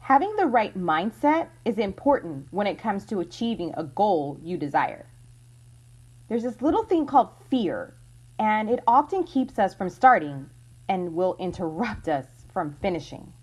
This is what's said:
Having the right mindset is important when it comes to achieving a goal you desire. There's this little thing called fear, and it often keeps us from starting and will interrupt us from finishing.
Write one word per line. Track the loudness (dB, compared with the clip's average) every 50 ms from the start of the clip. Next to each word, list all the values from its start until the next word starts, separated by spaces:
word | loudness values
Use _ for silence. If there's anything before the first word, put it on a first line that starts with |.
| 2 4
Having | 4 4 4 2 0
the | 0 0
right | 2 2 2 0 0 -4
mindset | -6 -2 0 0 0 0 -2 -6 0 2 2 2 2 0 -4 -12 -6 -4
is | -4 -2
important | 0 -2 -4 -4 0 2 2 2 2 2 -6 -10 -10 -12 -8
when | -4 -2 -2
it | -2 -2 -2
comes | -4 -4 -4 -4 -4
to | -4 -4 -4
achieving | -4 -6 -6 -6 -4 -4 -4 -4 -6 -6 -6
a | -6 -8
goal | -8 -2 0 2 2 2 2 0 -2 -8 -10 -8
you | -8 -6
desire. | -6 -6 0 0 0 0 0 -4 -10 -16 -20 -20 -20 -20 -20 -20 -20 -20 -20 -20 -20 -20 -20 -20 -20 -20 -20 -20 -20 -20 -20 -20 -20 -10 -4
There's | -4 -2 -2
this | -4 -6 -2 0
little | 0 2 2 0
thing | 2 0 0 0
called | 4 4 4 4 2 -4 -20 -6 -2
fear, | 0 0 0 0 -2 -4 -8 -10 -14 -20 -20 -20 -20 -20 -20 -20 -6 -2
and | 0 2 2 0 2 0
it | -2 0 4
often | 4 6 6 4 4 0 -2 -2
keeps | 0 0 -2 -2 -2 0 0
us | 0 0 0
from | -4 -6 -6
starting | -4 6 8 8 8 8 2 -4 -8 -10 -12 -14 -18 -20 -20 -20 -20 -20 -6 -4
and | -2 -2 -2 -4 -2
will | 0 0 0 0 -2
interrupt | -6 -8 -6 -4 -6 -6 -4 -4 -4 -4 -6 -6 -4 -2
us | -2 -2 -4 -8 -18 -20 -20 -10
from | -6 -6 -6 -6 -8 -6
finishing. | -4 -4 -4 -4 -8 -10 -16 -16 -18 -20 -20 -20